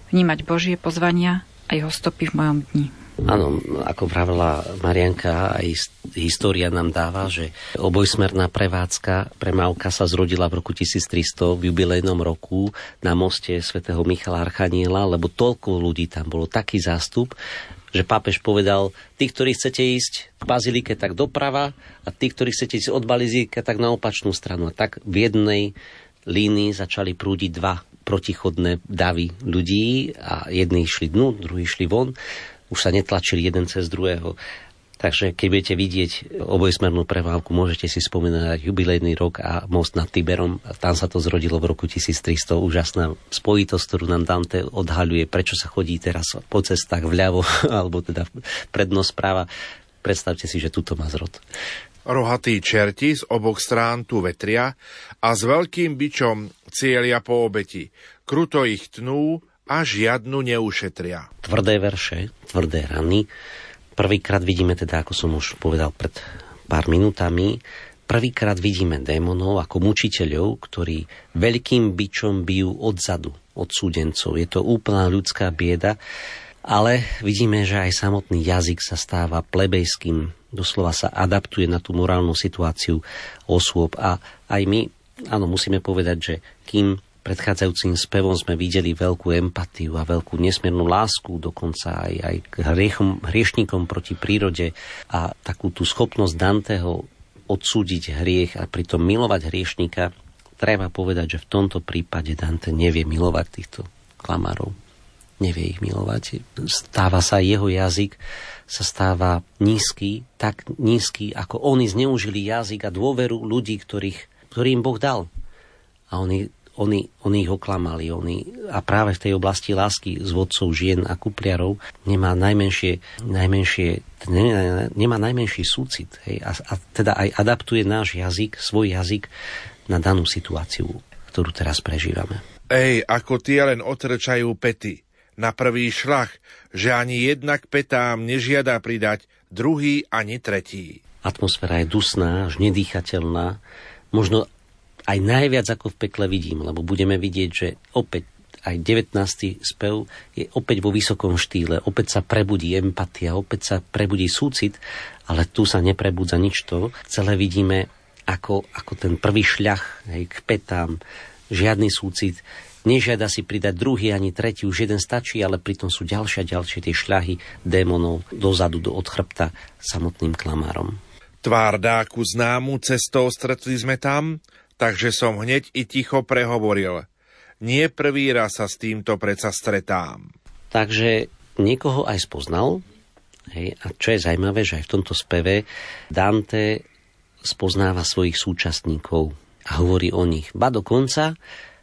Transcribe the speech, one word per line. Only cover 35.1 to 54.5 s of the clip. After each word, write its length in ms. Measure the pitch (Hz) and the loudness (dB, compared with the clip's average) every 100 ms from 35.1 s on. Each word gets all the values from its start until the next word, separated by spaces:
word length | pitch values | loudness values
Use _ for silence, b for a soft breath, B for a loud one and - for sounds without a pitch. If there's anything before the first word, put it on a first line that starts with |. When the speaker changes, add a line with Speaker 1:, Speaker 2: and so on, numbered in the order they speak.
| - 98 87 | 2 0 0
Speaker 2:
keď 100 | 98 | 2
budete 200 | 98 87 90 | 2 2 0
vidieť 340 | 98 92 85 - - 190 85 | 0 0 -2 -4 -10 -8 0
obojsmernú 560 | 92 92 87 92 87 85 | 4 4 4 2 2 0
premávku, 480 | 90 85 85 - | 0 0 -2 0
môžete 320 | 87 90 82 85 | 2 2 0 -2
si 160 | - | -2
spomenúť 400 | - 90 85 82 | -2 0 0 2
na 160 | 85 82 | 0 -2
jubilejný 560 | 80 95 87 87 85 | -2 0 2 2 2
rok 240 | 80 87 - | 0 0 -2
a 320 | 85 85 98 | -4 -6 0
most 240 | 90 85 | 0 0
nad 160 | 87 85 | -2 -2
Tiberom. 480 | - 82 87 90 90 - - | 0 0 2 0 -2 -8 -4
Tam 160 | 90 85 | 0 0
sa 80 | 92 | 0
to 160 | 90 | 0
zrodilo 400 | 82 85 82 82 | 0 0 2 2
v 80 | 82 | 0
roku 160 | 80 90 | 0 -4
tisíc 400 | - - 82 - | -2 -2 -2 0
tristo. 320 | 80 - 85 | -2 0 2
Úžasná 560 | 90 87 82 90 82 78 - | 2 2 0 0 -2 -4 -10
spojitosť, 560 | - - 104 95 90 - | -4 2 4 4 0 -2
ktorú 240 | 87 85 | -2 0
nám 160 | 87 85 | 0 2
Dante 400 | 90 85 92 - | 0 0 -2 -4
odhaľuje, 640 | - 85 85 85 85 80 | -4 -2 0 2 2 2
prečo 240 | 95 92 | 0 0
sa 160 | - - | -2 -4
chodí 320 | - 85 85 | -2 -2 -2
teraz 320 | - 82 82 - - | -4 -4 -4 -8 -2
po 160 | 107 95 | 0 2
cestách 400 | 90 - 87 80 | 0 -2 -2 2
vľavo, 400 | 90 95 90 90 - | 2 4 2 2 2
<laughs> 180 | 151 110 | 2 2
alebo 240 | 90 87 | 0 -2
teda 240 | 87 85 85 - B B - | -4 -4 -4 -8 B B -4
prednosť 380 | - 95 98 95 | -2 2 2 2
práva. 320 | - 95 92 92 B B B _ _ | 0 0 0 -2 B B B _ _
Predstavte 480 | - 92 - 87 85 | -2 -2 -2 -4 -4
si, 80 | 85 | -4
že 160 | 80 | -4
tuto 240 | - - - | -4 -4 -4
má 80 | 76 | -4
zrod. 320 | - - - - B B B B - - | -4 -8 -12 -16 B B B B -12 -2
Speaker 3:
Rohatí 520 | 131 117 123 - 107 - | 0 2 0 0 0 2
čerti 480 | 110 101 101 147 | 2 2 2 0
z 160 | 147 - | 0 0
oboch 320 | 117 110 104 | 0 0 0
strán 480 | - 120 117 120 117 | 0 0 2 -2 -2
tu 160 | 117 90 | -2 0
vetria 480 | 85 101 | -2 -2